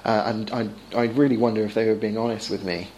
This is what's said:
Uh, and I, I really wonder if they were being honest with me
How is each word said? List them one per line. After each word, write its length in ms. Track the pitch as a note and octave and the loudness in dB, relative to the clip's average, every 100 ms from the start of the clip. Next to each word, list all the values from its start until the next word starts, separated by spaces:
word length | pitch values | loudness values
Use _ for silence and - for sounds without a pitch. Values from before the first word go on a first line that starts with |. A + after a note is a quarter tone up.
Uh, 200 | - G#2+ A2 | 2 0 0
and 240 | A2 G#2 | -4 -4
I, 180 | A#2+ A2 - - | -4 -6 -8 -6
I 100 | G#2 A#2 | 0 0
really 320 | B2 C#3 A2+ | 4 4 4
wonder 240 | A#2+ G#2+ | 2 2
if 80 | G#2+ | 0
they 140 | A2+ A2 | 2 2
were 80 | |
being 240 | G#2+ G#2+ A2 | 2 0 -2
honest 320 | A#2 G#2+ - | -2 -4 -6
with 120 | G2+ | -6
me 260 | F#2+ F2 F2+ | -4 -6 -8